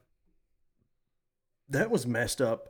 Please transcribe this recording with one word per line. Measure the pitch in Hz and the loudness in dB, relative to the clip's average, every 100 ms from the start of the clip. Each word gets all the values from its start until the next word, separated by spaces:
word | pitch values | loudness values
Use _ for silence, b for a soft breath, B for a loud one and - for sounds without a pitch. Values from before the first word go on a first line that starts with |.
| _ _ _ _ _ _ _ _ _ _ _ _ _ _ _ _ - | _ _ _ _ _ _ _ _ _ _ _ _ _ _ _ _ -4
that | 139 220 | 0 2
was | 226 120 | 0 0
messed | 117 117 - | 0 0 0
up | 127 113 - | 0 0 -4